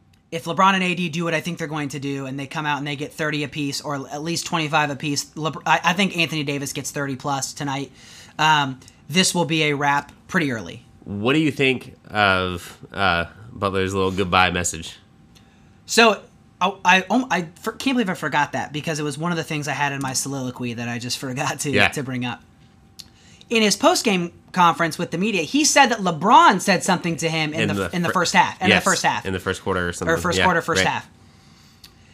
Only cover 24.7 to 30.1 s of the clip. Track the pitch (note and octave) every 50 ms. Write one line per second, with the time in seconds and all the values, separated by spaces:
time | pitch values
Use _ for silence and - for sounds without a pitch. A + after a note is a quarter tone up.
24.7 | D#3 - E3+ D#3+ - - E3+ - E3+ E3 G3 A3+ G3+ F3 D3+ - - D4 D4+ -
25.7 | - D4 C#4 A3 - G#3 F#3+ F3+ E3 C#3+ F3 G#3+ C4 D#4+ E4+ D4+ F#3+ F3 - G3+
26.7 | F3+ F3 - G3 F3+ D3+ - E3+ E3 C3+ E3 D#3+ D#3+ D#3+ D#3 D3+ D3+ A2+ A2 G2+
27.7 | G2+ G2 F#2 - - F3 F3 - - F#3 E3+ - - F3+ D3+ G2+ - - F#3 F3+
28.7 | - - - G3 F3 - - D3+ B2 G#2+ - G2 F#2+ F2 - F#2+ F2+ - - G2
29.7 | F#2 F2+ F2 F2 F2 - - D#3+